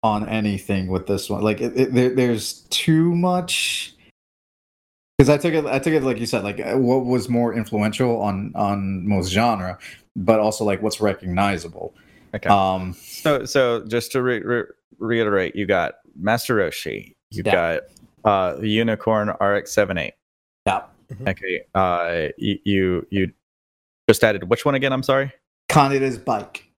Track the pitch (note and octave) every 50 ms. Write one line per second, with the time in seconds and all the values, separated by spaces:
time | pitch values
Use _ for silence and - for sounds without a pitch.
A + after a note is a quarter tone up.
0 | - A2+ G#2+ G#2 G#2+ - G#2+ A2 G#2+ G#2+ G2+ F#2+ - - G#2 F#2+ F#2 F2+ F#2+ F#2+
1 | F#2+ - G2+ F#2+ - - G#2 G2 G#2 G#2+ G#2+ G2+ A#2 A#2+ A#2+ B2 C3 B2+ B2+ C3
2 | B2 B2+ B2 C3 B2+ B2 A#2 A2 G#2+ - - - _ _ - - - - D#3+ D#3+
3 | E3 E3+ E3+ E3+ F3 F3+ F3+ F3+ F3 F3 - - - - - - - - - _
4 | _ _ _ _ _ _ _ _ _ _ _ _ _ _ _ _ _ _ _ _
5 | _ _ _ _ C#3 B2 D3 D3 C#3+ F3 D#3 E3 D3 C#3+ A2+ C3+ C3 E3 D#3+ D#3
6 | C3 C3 B2 G#2+ A#2 A2+ - A2+ F#2+ G2+ G2+ G2 - - G2+ C3 C3 A#2+ B2+ C3+
7 | B2+ A#2+ B2+ B2+ G2 B2 B2 A#2+ A#2+ A#2 A#2 A#2 A2 - - G#2+ G#2 G#2+ G#2 -
8 | C3 B2 A#2 A2 G2+ G#2 G2 F#2+ G2+ G#2 - - G#2+ G2+ G2+ G2+ G2 F#2+ G2 F#2+
9 | F2 G2+ G#2 F#2+ E2+ F2+ F2+ G2+ A2+ A#2+ A2+ G2+ F2+ F#2 F2+ - - - - -
10 | _ _ _ - F#2+ F#2 A2+ A2 G#2+ G#2+ G#2+ - A2+ G#2 G2 F#2 G#2 A2 G2+ -
11 | G#2+ G#2 G2 - - F#2 F2 F#2 G2+ G2+ G2 E2+ E2 E2+ D#2+ F2+ E2+ E2 _ _
12 | _ _ _ - _ _ - G#2 - - G2+ G2 F#2+ F#2+ F#2 F#2 F#2 F#2 F2+ -
13 | - - - - - D#3 D3 B2+ - C3 - C#3+ C3 A#2+ A#2 A2+ - G#2+ A2 A#2+
14 | A2+ - - C3+ B2 B2+ B2 A2 F2+ A2 A#2+ A#2+ - - - _ _ _ - _
15 | - A2 A#2 A#2 A2+ G#2 G2+ G2 F#2 E2+ - F#2 G#2 F2+ G2+ F2+ E2+ - - _
16 | _ _ _ - E2 G2+ A2+ - - - B2+ G#2+ F#2+ D#2+ C#2+ - - D#2+ A1 G1+
17 | G1+ - _ _ _ _ - G#2 - G#2+ G#2 F#2 E2+ E2 E2 D2+ - - _ -
18 | - - _ _ _ G#2+ G2+ G2 F#2+ F2+ D2+ C2 G2+ A2 G#2+ A2 A#2 A2+ A2 G#2
19 | - - A2 G#2+ G#2 G#2+ - - G2 G2 G2+ G2+ - - - - G#2 F#2+ F#2+ F2
20 | D2+ - - _ _ _ _ _ _ _ _ _ _ G#2 F#2+ - - - _ _
21 | _ _ - - C3 G2+ F#2 - - F#2+ F#2 - - _ _ F#2+ F#2+ F#2 F2 F2
22 | F2 E2 E2+ F2 D#2 D2 - - A2 G#2+ G2+ - _ G#2 G2+ F#2+ F#2+ F#2 F2+ F2
23 | - - - G2 F#2+ F2 - _ _ _ _ _ _ _ _ _ _ _ _ _
24 | _ - A2+ - - A2 G#2 G2 F2 F2 A2+ A2+ - D3+ C#3 C3+ C3 C#3 C3 C3
25 | B2+ - C3 C3+ C#3 C3+ - _ _ _ _ _ _ _ - D#3 C#3+ C3+ C#3 C3+
26 | C3+ C3+ B2 A2 - - A#2+ G#2+ G2 - _ - - _ _